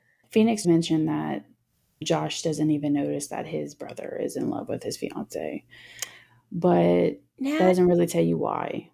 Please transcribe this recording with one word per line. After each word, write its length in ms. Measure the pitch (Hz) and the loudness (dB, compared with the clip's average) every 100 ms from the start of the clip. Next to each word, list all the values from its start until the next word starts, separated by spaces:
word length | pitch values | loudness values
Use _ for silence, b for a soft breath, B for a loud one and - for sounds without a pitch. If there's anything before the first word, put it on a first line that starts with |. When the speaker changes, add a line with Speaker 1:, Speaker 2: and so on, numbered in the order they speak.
| B B _ | B B _
Speaker 1:
Phoenix 340 | 220 220 214 175 | 2 4 2 4
mentioned 420 | 165 165 160 156 | 4 4 0 0
that 360 | 151 156 - - _ _ _ _ _ | -2 -4 -6 -10 _ _ _ _ _
Josh 380 | 160 160 151 - | -2 -2 -2 -4
doesn't 280 | 165 151 156 | -4 0 0
even 220 | 151 147 | 0 0
notice 340 | 143 147 147 147 | 0 0 -4 -6
that 180 | - - | -8 -6
his 280 | 151 147 | -6 -8
brother 440 | - - - - - | -10 -14 -12 -10 -6
is 140 | - - | -6 -4
in 120 | - | -4
love 180 | - - | -4 -6
with 140 | - | -8
his 140 | - - | -6 -6
fiance. 680 | - - - - 78 76 - B B B B B B B _ | -8 -8 -10 -8 -8 -8 -14 B B B B B B B _
But 680 | 175 175 175 175 175 175 - _ _ | -2 2 4 4 4 2 -2 _ _
Speaker 2:
Nat, 200 | 262 302 | -4 2
Speaker 1:
that 80 | 185 | 4
doesn't 180 | 180 180 | 6 4
really 200 | 175 170 | 4 2
tell 160 | 170 | 2
you 120 | 165 165 | 0 0
why. 540 | - - 50 - - | -2 -4 -6 -8 -12